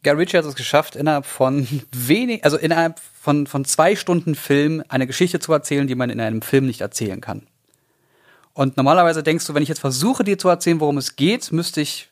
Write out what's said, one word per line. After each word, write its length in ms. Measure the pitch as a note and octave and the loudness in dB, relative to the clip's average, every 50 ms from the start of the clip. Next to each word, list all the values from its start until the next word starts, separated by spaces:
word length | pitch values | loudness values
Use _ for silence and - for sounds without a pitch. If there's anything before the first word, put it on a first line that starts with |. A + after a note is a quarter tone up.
Guy 100 | - C#3+ C#3+ | 4 2 2
Ritchie 240 | D3+ F#3 - - F3 | 2 0 2 2 0
hat 80 | D#3 | 0
es 80 | D3+ C3+ | 0 -8
geschafft, 420 | - B2 - - D3 D3+ - - | -8 -6 0 2 2 0 0 -6
innerhalb 300 | A2+ C#3+ D#3 D#3 C#3+ C#3 | -4 -2 0 0 0 -4
von 400 | - - - C3 C3 C3+ C#3+ C3+ A2+ D3 C3+ | -8 -2 0 0 2 2 0 -2 -2 -6 -8
<laughs> 120 | - _ | -8 _
wenig, 520 | - B2 B2 B2 D#3 A3 B3+ B3 A#3 G#3+ - | -10 -8 0 2 2 2 2 -2 -4 2 2
also 120 | D3+ D3 | 2 2
innerhalb 420 | D#3 D#3+ D#3 E3 E3 E3 E3 E3 - | 2 0 0 2 2 0 0 -2 -8
von, 460 | - - _ - - - C#3+ D3 C#3+ | -20 -20 _ -8 -2 0 2 2 0
von 200 | C#3+ - C#3 C3+ | -2 -4 -6 -4
zwei 300 | - - - D#3 F3+ G#3 | -2 2 4 4 4 4
Stunden 380 | - - - F3+ E3+ E3+ E3 D3+ | 0 0 0 0 0 0 -2 -4
Film 480 | - - - C#3+ C#3 D3 D3+ D#3+ D#3+ - _ | -4 0 0 2 2 2 2 0 -2 -6 _
eine 180 | - C3 C3 | -2 -2 -2
Geschichte 340 | B2+ C3 - F3+ F3 - F3 | -2 0 0 0 0 0 -4
zu 120 | - - | 0 0
erzählen, 340 | D#3+ D3 - - D3 C#3 C#3 | 0 0 0 0 -2 0 0
die 80 | C3+ B2+ | 0 -2
man 140 | B2 B2+ A#2+ | -2 -2 -4
in 120 | A2 A2+ | -2 -4
einem 200 | A2+ A2 A2+ A2 | -4 -2 -4 -4
Film 240 | - - - C3+ C3+ | -4 2 2 2 2
nicht 140 | C3 A2+ - | 2 -2 -4
erzählen 400 | A2 G#2 - - A#2 G2+ F#2 - | -8 -8 -6 -6 -6 -6 -6 -8
kann. 260 | - - G2+ G#2+ - _ _ _ _ _ _ _ _ _ _ _ _ _ _ _ _ _ _ _ _ _ _ | -10 -10 -10 -12 -12 _ _ _ _ _ _ _ _ _ _ _ _ _ _ _ _ _ _ _ _ _ _
Und 220 | - C#3 C3+ C3 - | -2 -2 -2 0 0
normalerweise 440 | C3 C#3 D#3+ F#3 F3 E3 E3 D#3+ | 2 4 6 6 6 4 4 2
denkst 240 | D3 D#3 D#3+ E3+ - | 0 0 0 0 -2
du, 60 | - D3+ | -2 0
wenn 80 | D3 | 0
ich 60 | D3+ C#3+ | 0 0
jetzt 120 | D#3 - | -4 -4
versuche, 440 | - C#3 C3 B2+ D3+ A3+ C4+ - A3+ | -4 -4 -2 0 0 0 0 0 0
dir 140 | G3+ G3 F#3 | 0 0 2
zu 100 | - F#3 | 2 2
erzählen, 320 | F3 F3 - E3+ E3+ D#3+ | 2 2 2 0 0 2
worum 160 | D3+ D3 D3 | 2 0 0
es 200 | C#3+ B2+ - - | -2 -4 -6 -4
geht, 360 | - C#3+ F3 A3 B3 - - | 0 2 2 2 0 -4 -4
müsste 300 | - E3 E3+ - - D#3+ | -4 -2 -2 -2 -4 -4
ich 260 | D3 - - - - _ | -4 -4 -6 -12 -14 _